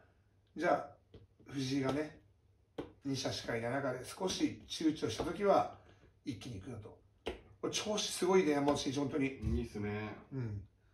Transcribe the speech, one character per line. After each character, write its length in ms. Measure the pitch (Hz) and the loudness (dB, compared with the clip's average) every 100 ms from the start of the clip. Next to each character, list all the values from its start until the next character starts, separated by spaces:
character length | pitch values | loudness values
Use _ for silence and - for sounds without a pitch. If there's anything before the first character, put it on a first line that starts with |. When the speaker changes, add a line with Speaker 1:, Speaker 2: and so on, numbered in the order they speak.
| - _ _ _ _ - | -20 _ _ _ _ 0
Speaker 1:
じ 80 | 170 | 2
ゃ 80 | |
あ、 480 | - - - _ - - _ - | 2 0 -14 _ -20 -20 _ -10
藤 320 | 135 131 139 | -4 0 2
井 20 | |
が 120 | 131 | 2
ね、 260 | 143 151 - - _ _ _ _ - - - 139 | 0 -2 -8 -20 _ _ _ _ -12 -12 -8 -4
二 100 | 131 | -2
車 160 | 131 | -2
し 160 | 104 - | -4 -2
か 80 | 117 | -2
い 60 | |
な 80 | 117 | 0
い 20 | |
中 220 | 139 135 | -2 -2
で、 120 | 127 - | -4 -6
少 220 | - 190 | -4 -2
し 340 | - 151 - - | 2 0 0 -8
躊 260 | - 160 | 2 2
躇 160 | - 147 | 2 -2
し 80 | 104 | 0
た 60 | |
時 220 | 147 175 202 | -2 2 6
は、 340 | 170 - - - - - _ - | 6 4 -4 -20 -20 -20 _ -8
一 120 | 104 | -8
気 120 | 131 | -8
に 100 | 120 | -10
行 60 | 127 | -10
く 60 | |
よ 60 | 107 | -12
と。 200 | 110 - _ _ - - - - | -12 -18 _ _ -10 -10 -14 -6
こ 60 | 156 | -4
れ、 60 | |
調 240 | - 214 208 | -2 -2 -2
子 120 | - | -2
す 140 | - 180 | 0 6
ご 120 | 190 | 6
い 60 | |
ね、 80 | 151 | 6
山 160 | 143 143 | 4 4
本 100 | 139 | 2
慎 140 | 147 | 0
一、 80 | 131 | -2
本 100 | 139 | 0
当 80 | 151 | 0
に。 100 | 135 | -2
Speaker 2:
い 340 | 135 107 120 | 0 -2 0
い 40 | 117 | -2
っ 40 | |
す 100 | 104 | -4
ね。 300 | 104 104 107 - - | -4 -4 -6 -10 -8
Speaker 1:
う 40 | 135 | -6
ん。 240 | 113 101 - _ _ | -4 -6 -10 _ _